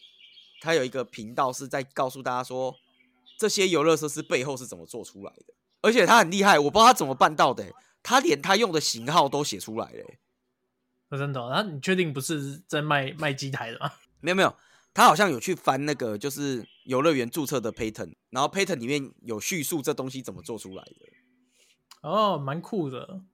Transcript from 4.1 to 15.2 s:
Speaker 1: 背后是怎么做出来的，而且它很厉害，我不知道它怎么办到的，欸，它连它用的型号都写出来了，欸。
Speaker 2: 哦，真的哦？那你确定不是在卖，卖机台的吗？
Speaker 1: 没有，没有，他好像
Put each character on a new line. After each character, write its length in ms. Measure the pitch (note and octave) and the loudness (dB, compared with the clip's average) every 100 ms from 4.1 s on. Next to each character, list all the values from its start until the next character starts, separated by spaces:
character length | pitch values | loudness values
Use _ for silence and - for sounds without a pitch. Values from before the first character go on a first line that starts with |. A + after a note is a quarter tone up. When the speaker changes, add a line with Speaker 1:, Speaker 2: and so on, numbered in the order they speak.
| D3+ | -8
Speaker 1:
背 220 | D3 D3+ C#3 | -2 -2 -2
后 100 | B2+ | -8
是 100 | A#2 | -10
怎 120 | F2 | -16
么 80 | E2 | -14
做 180 | A#2 | -14
出 220 | F2+ G2 G2 | -14 -16 -18
来 80 | _ _ | _ _
的， 80 | _ _ - | _ _ 0
而 100 | G#3+ | 2
且 140 | A#3 F3+ | 4 8
它 140 | A3+ | 6
很 120 | E3+ | 6
厉 100 | G3 | 4
害， 160 | G3 D#3+ | 6 6
我 140 | C#3+ | 4
不 80 | F#3+ | 6
知 20 | |
道 40 | A#3 | 8
它 80 | |
怎 120 | B3+ C#3 | 6 0
么 80 | |
办 220 | C3 F3 D3+ | 2 2 4
到 180 | D3+ | 2
的， 80 | A2 G2 | 2 -8
欸， 80 | - _ _ | -16 _ _
它 200 | - B3+ | 2 2
连 200 | D#4 C#3 | 4 0
它 140 | E3 G3 | 2 2
用 160 | A3+ | 2
的 80 | D#3+ | 0
型 260 | - A#2 A#2+ | -2 -4 0
号 160 | D#3+ C#3+ | 2 4
都 160 | C#3 | 0
写 160 | D3 G2 | -4 -6
出 180 | - A2 | -8 -8
来 80 | D2 | -8
了， 80 | A1+ | -12
欸。 180 | G1+ - _ _ _ _ _ _ _ _ - | -18 -20 _ _ _ _ _ _ _ _ -12
Speaker 2:
哦， 80 | C#3 | -6
真 160 | C#3+ | -6
的 80 | C3 | -6
哦？ 100 | A#2+ | -4
那 80 | D#3 | -2
你 200 | G#3+ D3 | -2 -6
确 120 | F#3 | -2
定 200 | F#3 E3 | 0 0
不 80 | C3+ | -4
是 420 | C3 D3+ C#3 D3 - | -6 -6 -6 -12 -6
在 140 | D#3 | -4
卖， 300 | D3+ D3 C3+ C3+ | 0 0 -2 -4
卖 140 | D3+ | -4
机 180 | C3+ C#3 | -4 -6
台 180 | C3 A#2 | -8 -10
的 80 | A#2 | -8
吗？ 120 | C#3 - _ _ | -10 -10 _ _
Speaker 1:
没 100 | D3+ | -2
有， 40 | F#3+ | 2
没 60 | |
有， 140 | E3 - _ _ _ | 2 0 _ _ _
他 120 | - A#3 | 6 6
好 80 | |
像 160 | D#3+ | 8